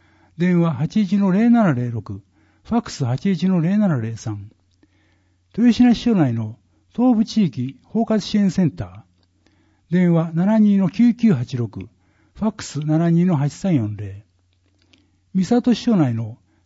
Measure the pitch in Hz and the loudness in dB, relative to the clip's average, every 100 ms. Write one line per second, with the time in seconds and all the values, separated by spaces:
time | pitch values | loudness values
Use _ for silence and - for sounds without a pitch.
0 | _ _ _ - 180 175 170 120 160 220 | _ _ _ -4 0 2 0 -2 -4 -2
1 | 190 202 196 185 233 233 202 123 120 113 | 0 0 0 2 4 4 2 0 -4 -6
2 | - 98 _ _ _ _ - 226 - - | -10 -14 _ _ _ _ -4 -4 -4 -6
3 | 123 131 196 180 185 180 160 208 208 139 | -4 -2 -2 -2 0 0 0 0 0 0
4 | 110 113 120 104 104 _ _ _ _ _ | -4 -8 -10 -10 -14 _ _ _ _ _
5 | _ _ _ _ _ - 240 226 247 226 | _ _ _ _ _ 0 2 6 4 4
6 | 240 202 135 113 110 113 _ _ _ - | 2 2 2 0 -6 -10 _ _ _ 0
7 | 254 220 220 226 185 - 127 - _ 214 | 2 2 0 0 0 -2 -8 -10 _ -4
8 | 226 214 - 214 196 165 165 - 90 95 | -2 -2 0 0 2 2 0 -2 -12 -14
9 | - _ _ _ _ _ _ _ - 175 | -20 _ _ _ _ _ _ _ -4 0
10 | 180 165 165 165 190 220 208 196 185 - | 2 2 0 -2 0 4 4 4 0 2
11 | 240 233 226 139 120 127 113 104 - _ | 2 4 2 2 -2 -6 -6 -8 -16 _
12 | _ _ _ - 214 - - 143 151 160 | _ _ _ -6 -6 -6 -12 -8 -2 0
13 | 170 170 185 151 143 - 196 151 107 104 | 2 2 2 0 -2 -4 -2 -2 -2 -8
14 | 101 101 _ _ _ _ _ _ _ _ | -12 -16 _ _ _ _ _ _ _ _
15 | _ _ _ 190 180 240 247 214 - 208 | _ _ _ -4 0 0 2 0 2 2
16 | 135 113 110 117 _ _ | 2 -2 -8 -14 _ _